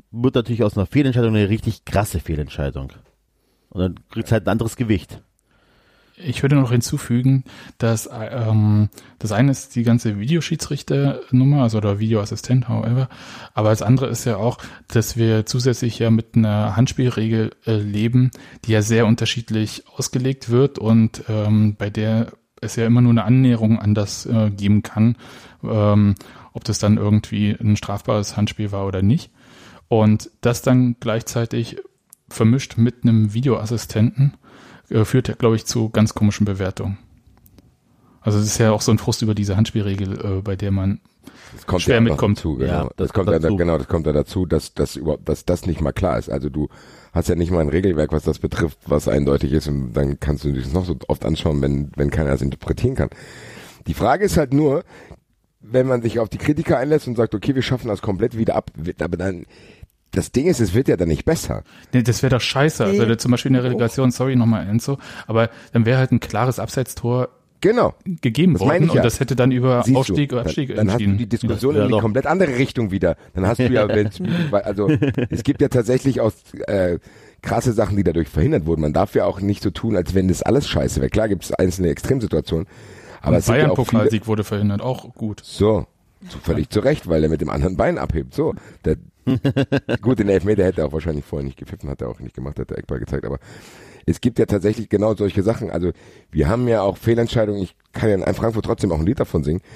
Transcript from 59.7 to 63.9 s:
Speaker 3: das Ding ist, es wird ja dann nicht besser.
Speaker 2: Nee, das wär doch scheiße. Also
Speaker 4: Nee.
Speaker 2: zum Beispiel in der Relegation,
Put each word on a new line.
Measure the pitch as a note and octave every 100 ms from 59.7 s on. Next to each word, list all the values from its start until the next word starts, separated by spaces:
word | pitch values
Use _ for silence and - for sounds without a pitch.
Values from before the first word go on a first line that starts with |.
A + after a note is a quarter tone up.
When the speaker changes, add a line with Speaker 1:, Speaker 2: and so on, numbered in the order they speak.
| - - _ _
Speaker 3:
das | G2 -
Ding | B2 E3+
ist, | E3
es | G2+
wird | G2+ C#3
ja | G#2
dann | E2+
nicht | C#2+
besser. | - E2 - G#1+ - - -
Speaker 2:
Nee, | B2
das | A#2+ A2
wär | C3
doch | B2
scheiße. | - C3 D3+ -
Also | G#2 G3+ A2+
Speaker 4:
Nee. | A2+
Speaker 2:
zum | B2
Beispiel | B2 C#3+
in |
der | C3
Relegation, | B2 A#2+ A#2